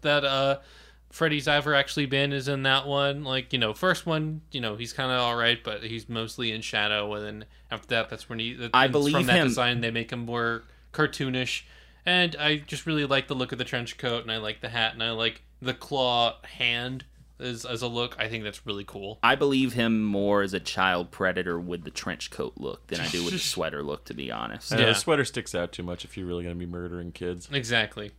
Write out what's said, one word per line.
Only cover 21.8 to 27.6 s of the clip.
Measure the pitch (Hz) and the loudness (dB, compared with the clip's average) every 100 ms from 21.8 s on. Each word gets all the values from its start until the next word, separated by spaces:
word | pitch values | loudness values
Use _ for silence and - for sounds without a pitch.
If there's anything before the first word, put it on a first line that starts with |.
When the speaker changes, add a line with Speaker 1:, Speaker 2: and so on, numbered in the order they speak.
Speaker 2:
the | 76 | -8
trench | - - 82 - | -8 -8 -8 -8
coat | - 64 - | -6 -8 -6
look | 65 - - | -10 -8 -8
than | 85 | -4
I | 82 | -2
do | 87 | -2
with | 87 | -2
the | - | -2
Speaker 1:
<laughs> | |
Speaker 2:
sweater | - - 80 73 | -2 -2 -2 -4
look, | 73 73 - | -6 -6 -8
to | |
be | 60 65 | -10 -6
honest. | 55 57 53 - | -6 -6 -8 -2
Speaker 3:
I | 110 | 2
know, | |
Speaker 1:
Yeah. | 117 | 4
Speaker 3:
the | |
sweater | 101 - 147 | 4 4 2
sticks | 127 - - | 2 -2 -4
out | 90 87 | -4 -4
too | - | -6
much | 90 87 | -8 -8
if | - - | -10 -10
you're | 90 | -6
really | 87 | -6
gonna | 87 87 | -6 -6
be | 87 | -8
murdering | 87 87 87 87 | -8 -8 -8 -10
kids. | - 87 87 - | -6 -6 -6 -4
Speaker 1:
Exactly. | 139 | -4